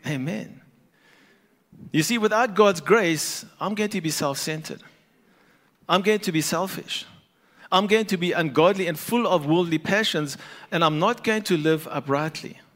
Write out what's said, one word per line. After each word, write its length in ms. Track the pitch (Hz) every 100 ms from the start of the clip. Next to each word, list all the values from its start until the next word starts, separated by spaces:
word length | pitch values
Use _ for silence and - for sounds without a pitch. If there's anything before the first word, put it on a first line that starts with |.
| 139
Amen. 540 | 147 135 214 - - _ _ _ _ _ _ _ _ _ _ _ - -
You 120 | 147
see, 140 | 156 233
without 380 | 214 214 247 185
God's 240 | 208 175
grace, 640 | 139 220 180 156 - - - _
I'm 160 | 165 208
going 140 | 208
to 100 | 220
be 120 | 165
self-centered. 720 | 147 147 139 - 156 156 - - _ _ _ _ _ _ _ _ _ -
I'm 140 | 175
going 200 | 190 214
to 100 | 208
be 100 | 160
selfish. 640 | 151 165 190 - - - - - _ _ _ _ -
I'm 140 | 185 202
going 220 | 214 220
to 100 | 185
be 140 | 175
ungodly 560 | 160 160 127 165 196 175
and 100 | 156
full 300 | - 233 220
of 180 | 175 143
worldly 320 | 165 175 160
passions, 580 | - 196 220 170 147 - - - -
and 120 | 170
I'm 140 | 160 156
not 260 | 190 240
going 200 | - 220
to 120 | 214 175
live 320 | 156 160 160
uprightly. 680 | 147 135 139 156 - - - _